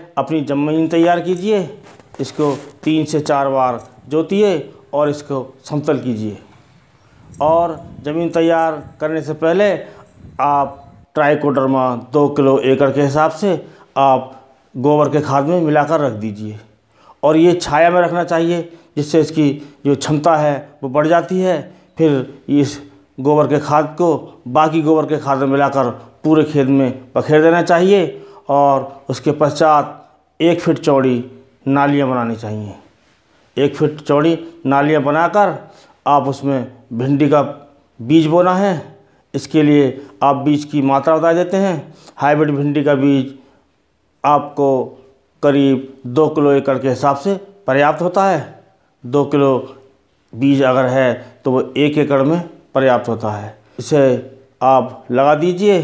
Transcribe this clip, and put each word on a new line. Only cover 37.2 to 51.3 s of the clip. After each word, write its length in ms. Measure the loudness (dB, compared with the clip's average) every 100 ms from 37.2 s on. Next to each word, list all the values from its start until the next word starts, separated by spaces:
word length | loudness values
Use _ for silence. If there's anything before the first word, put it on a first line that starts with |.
| 2
का 140 | 2 0 -8 -20 _ _ -16
बीज 260 | 0 2 4
बोना 280 | 2 2
है। 200 | 2 0 -2 -8 -20 _ _ _
इसके 280 | -10 -2 0
लिए 440 | 4 4 2 -2 -14 -2
आप 140 | 0 0
बीज 260 | 0 -2
की 180 | -2 -2
मात्रा 320 | 0 0 2 2
बता 160 | 2
देते 220 | 0 0 0
हैं। 380 | 0 -2 -8 -20 -20 -4
हाइब्रिड 340 | 0 2 0
भिंडी 340 | 0 -2 0
का 100 | 0 2
बीज 380 | 2 2 -2 -10 _ _ _ _ _ _ _ _
आपको 600 | 0 0 0 -2 0 0 -2 -10 _ _ _ _
करीब 460 | 0 2 2 0 -4 -14 -4
दो 180 | 0 0
किलो 240 | 2 2
एकड़ 240 | 2 0 -2
के 100 | -2
हिसाब 280 | -2 -2 -2
से 180 | -4 -6 -8 -10 -2
पर्याप्त 340 | 0 2 0
होता 220 | -2 0
है। 140 | 0 -2 -6 -16 _ _ _ _
दो 200 | -4 -2
किलो 260 | 0 2 2 0 -4 -16 -20 _ _ _ _
बीज 300 | -2 0 2
अगर 240 | 2 2 2
है 260 | 2 0 -2 -8